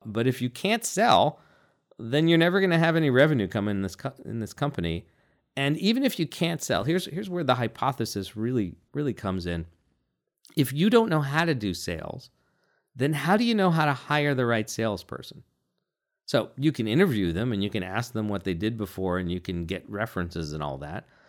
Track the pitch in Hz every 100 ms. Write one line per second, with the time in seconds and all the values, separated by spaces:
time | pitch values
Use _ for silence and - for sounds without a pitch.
0 | 117 107 123 127 123 - 190 226 - -
1 | 214 87 131 - _ _ _ _ _ -
2 | 113 143 165 165 170 190 190 165 165 165
3 | 151 127 151 139 95 110 104 101 98 -
4 | 135 131 - 113 104 - 143 - 85 82
5 | - _ _ _ _ - 139 151 190 233
6 | 269 - 160 - 170 165 - 92 117 180
7 | 175 165 208 180 143 123 117 - 131 131
8 | 113 101 95 104 113 127 95 82 _ 139
9 | 147 101 101 95 87 85 82 _ _ _
10 | _ _ _ _ _ - 135 139 202 226
11 | 226 156 139 147 170 135 101 85 - 82
12 | - - - _ _ _ _ _ _ 123
13 | 139 151 151 208 233 220 190 165 151 131
14 | - 151 147 131 120 117 110 - 113 98
15 | - - - - - _ _ _ _ _
16 | _ _ - 123 - - 147 143 110 120
17 | 190 110 90 85 123 104 101 107 90 101
18 | 120 110 107 101 95 85 107 117 101 -
19 | 95 90 90 90 90 87 85 92 - 101
20 | 117 - 87 85 78 76 73 67 73 90
21 | - _